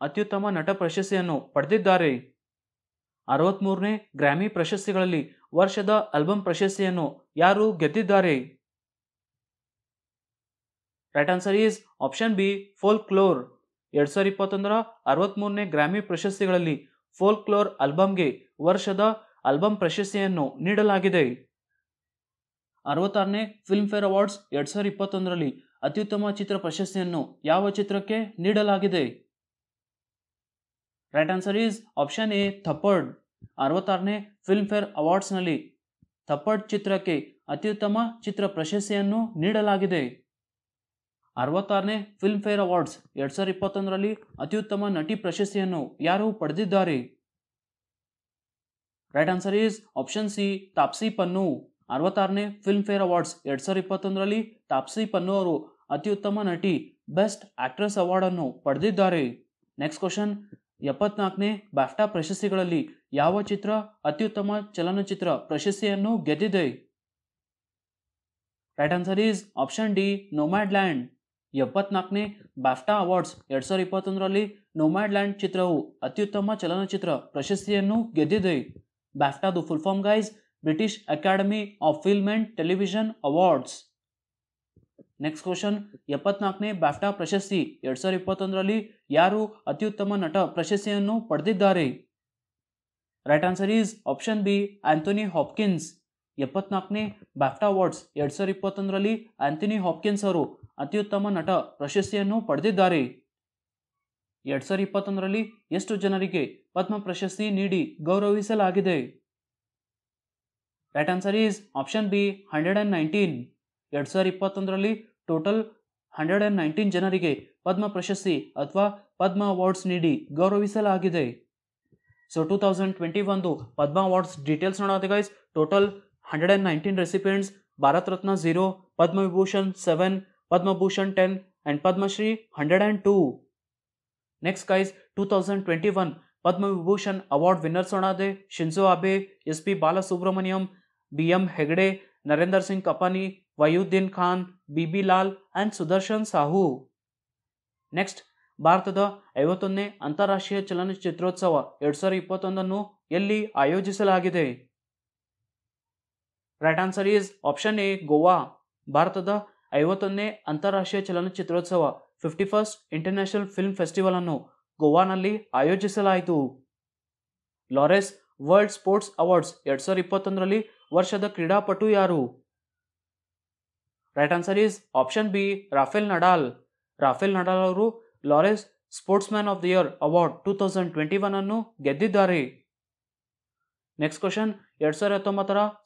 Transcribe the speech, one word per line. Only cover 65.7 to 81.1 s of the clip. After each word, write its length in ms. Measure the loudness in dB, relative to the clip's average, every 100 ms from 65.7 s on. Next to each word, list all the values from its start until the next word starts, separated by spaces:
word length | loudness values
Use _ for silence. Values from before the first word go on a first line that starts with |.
| -2 -2 0 0 0
ಗೆದ್ದಿದೆ? 760 | 0 0 0 0 0 -4 _ _ _ _ _ _ _ _ _ _ _ _ _ _ _ _ _ _ _ -2
ರೈಟ್ 160 | 0
ಆನ್ಸರ್ 260 | 0 0 0
is 180 | 0 0 -6 -4
option 360 | -4 -2 -2 0
D, 340 | 0 -2 -4
ನೋಮ್ಯಾಡ್‌ಲ್ಯಾಂಡ್. 760 | -2 0 0 0 0 0 -2 -6 _ _ _ _
ಎಪ್ಪತ್ನಾಲ್ಕನೇ 840 | -2 0 0 0 -2 -2 -4 -6 -10 -20 -4
ಬ್ಯಾಫ್ಟಾ 340 | -2 0 0
ಅವಾರ್ಡ್ಸ್ 420 | 0 2 0 0 -8 _
ಎರಡ್ 160 | -6 -2
ಸಾವಿರದ 200 | -2 0
ಇಪ್ಪತ್ತೊಂದರಲ್ಲಿ 680 | -2 -4 -2 0 0 -2 -6 _ 0
ನೋಮ್ಯಾಡ್‌ಲ್ಯಾಂಡ್ 640 | 2 2 0 0 0 -2
ಚಿತ್ರವು 600 | -4 0 0 0 -2 -8
ಅತ್ಯುತ್ತಮ 500 | -8 -4 -2 -2 -2
ಚಲನಚಿತ್ರ 640 | -2 -2 -4 -4 -4 -2 -4
ಪ್ರಶಸ್ತಿಯನ್ನು 880 | -4 -8 -4 -4 0 0 2 0
ಗೆದ್ದಿದೆ. 520 | 0 0 2 2 2 0 -4 -14 _ _ _ -2
ಬ್ಯಾಫ್ಟಾದು 440 | -2 0 -2 -2
ಫುಲ್ 200 | -2 -4
ಫಾರ್ಮ್ 220 | -2 -2
ಗೈಸ್, 280 | 2 2 0 -10 _ _
British 300 | -2 0 -2 -4 -6